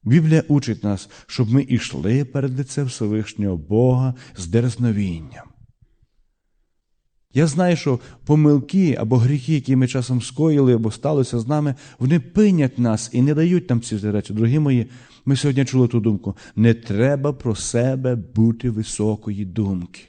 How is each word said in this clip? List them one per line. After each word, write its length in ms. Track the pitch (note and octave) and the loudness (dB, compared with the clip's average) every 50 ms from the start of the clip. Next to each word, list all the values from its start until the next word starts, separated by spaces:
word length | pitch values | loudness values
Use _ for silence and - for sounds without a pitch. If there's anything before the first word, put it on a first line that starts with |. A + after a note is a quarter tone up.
| _ | _
Біблія 400 | G#2 B2 F3 D#3+ D#3 D#3+ D#3+ D#3 | 4 2 4 4 4 2 2 2
учить 360 | - D3 C#3+ C3 - A2 - - | 2 0 0 0 -2 -6 -4 -2
нас, 260 | G#2 G2+ F#2+ - - - - - | -4 -4 -4 -6 -14 -20 -20 -20
щоб 240 | _ - - B2+ G#2+ | _ -4 -4 -2 2
ми 120 | A#2+ C#3 C#3 | 2 0 2
йшли 600 | C#3+ C3+ A2 - - - C2+ D2 F#2+ A#2 C3+ C#3+ | 2 -2 -2 -2 -4 -8 -6 -2 0 0 0 -2
перед 320 | B2 - C#3+ C3+ C#3 B2+ | -4 -6 -6 -4 -4 -4
лицем 300 | C3 C#3 - - - C#3+ | -6 -8 -8 -6 -6 -6
Всевишнього 720 | B2+ - - A2+ G#2 G#2 G#2+ G#2+ - - - G#2 G2+ F#2 | -6 -6 -6 -4 -4 -2 -4 -6 -6 -8 -6 -4 -4 -4
Бога 580 | E2 D2+ D#2+ G2+ A2 B2 B2+ B2+ B2+ C3 C3 B2+ B2+ - - - | -6 -6 -2 0 2 2 2 2 2 0 -2 -4 -8 -14 -20 -16
з 100 | - F#2 | -14 -10
дерзновінням. 1000 | E2 F2 A#2 A#2+ B2+ A#2 - B2 A#2+ A2 G2+ G#2 F#2+ E2+ D#2+ D#2+ - - - - - _ _ - _ _ _ _ _ _ _ _ _ _ _ _ _ _ _ _ _ _ _ _ _ _ _ _ _ _ _ _ _ _ _ _ _ _ | -2 -2 0 0 0 -2 -2 -2 -2 0 -2 -2 -4 -6 -8 -12 -16 -20 -20 -20 -20 _ _ -20 _ _ _ _ _ _ _ _ _ _ _ _ _ _ _ _ _ _ _ _ _ _ _ _ _ _ _ _ _ _ _ _ _ _
Я 140 | B2 D#3 | 2 2
знаю, 280 | E3 C3+ E3 F3+ F3+ F3 | 2 2 0 2 2 2
що 240 | - - D3 C3 A#2 - - - - - | 0 0 -2 -2 -2 -4 -12 -20 -18 -2
помилки 680 | - D3+ D3+ D3+ D3 D3 C#3+ - - - G3 F#3+ D#3+ B2+ - | 0 2 4 6 6 4 4 2 0 0 2 2 2 2 0
або 180 | - A2 B2+ | 0 2 2
гріхи, 360 | B2+ A2+ B2 D3 C#3+ B2 D#3 D#3+ | 4 4 4 2 0 0 -2 -2
які 220 | D3 B2+ - C3+ | -2 0 0 2
ми 120 | B2+ C3 | 2 2
часом 340 | B2 - C3 A#2+ B2 B2+ B2 | 2 0 -4 -4 -2 -4 -4
скоїли 520 | A2+ - - - D3+ D#3+ D#3 C#3+ C#3 B2+ B2 | -4 -6 -4 0 0 2 4 4 4 4 4
або 160 | A2+ A2+ A2 | 4 2 -2
сталося 480 | G#2+ - - C#3 D#3 C#3+ B2+ - - A#2+ | -6 -4 -4 -2 0 0 0 0 -2 -6
з 80 | A2+ | -4
нами, 280 | A#2+ D3 D3+ D3 D3 C3 - - - - _ | -2 -2 -2 -2 -2 -4 -6 -12 -20 -8 _
вони 200 | B2 C3 E3 E3+ | 0 2 2 0
пинять 600 | B2 - - G3 G#3+ G#3 F#3+ E3 C#3+ B2+ - A#2+ | 0 -2 0 2 4 4 4 2 2 0 0 0
нас 300 | B2 A#2 A2 A2 - - - | 0 0 0 -2 -4 -4 0
і 80 | B2 | 2
не 120 | B2+ C#3+ D3+ | 2 2 2
дають 360 | D3 D#3+ F3 F3+ F3+ - - | 2 2 2 2 0 0 0
нам 120 | B2+ A2+ | -2 -2
ці 160 | A#2 - A2+ | -2 -4 -8
речі. 360 | G#2 G2 G#2+ G#2 G#2 G2 - G#2 | -4 -4 -2 -2 -2 -4 -4 -2
Дорогі 260 | G#2+ A2+ A#2 C3 D#3 | 0 0 2 2 2
мої, 300 | D3+ C#3+ C3 A#2+ A2+ A#2 - - - - - - _ | 2 2 2 0 0 -4 -10 -20 -20 -20 -20 -10 _
ми 100 | C3+ C#3 | -2 -2
сьогодні 300 | B2+ - D3 C3+ C3+ C#3 | 0 0 0 0 0 -2
чули 220 | - - C3 B2 | 0 2 2 2
ту 120 | A#2+ - A#2 | 2 2 0
думку: 380 | G2+ A2+ G#2+ F#2+ - G2 F#2+ - - - _ | 0 0 0 0 -4 -8 -10 -10 -14 -12 _
"Не 180 | - G#2+ A#2 A2+ | 2 4 4 4
треба 600 | A2+ - - G2+ G2+ A#2+ C3+ C#3+ C#3 C3+ D3 C#3+ | 2 -2 -6 -2 0 0 0 0 0 -2 -4 -4
про 220 | D3 - B2 G#2+ | -4 -4 -4 -4
себе 600 | - - - - A#2 A#2+ C3+ C3 C3 C3 B2+ B2 | -4 -6 -4 -2 -2 0 0 -2 -2 -2 -4 -4
бути 540 | A#2+ F#2+ - - A2 A2+ A2+ A2+ A2+ - B2 | -4 -6 -6 0 2 2 2 2 0 -4 -6
високої 760 | A2 G#2+ G#2+ - - - G#2+ G#2+ G#2+ G#2 - A2 G#2 G2 G#2 | -4 -4 -6 -8 -6 -4 -2 -2 -2 -4 -6 -10 -8 -8 -8
думки. 560 | F#2 E2+ A2 G#2 G2 G2 F2+ F2 F2+ - - - | -8 -4 -4 -2 -2 -2 -4 -6 -10 -16 -20 -20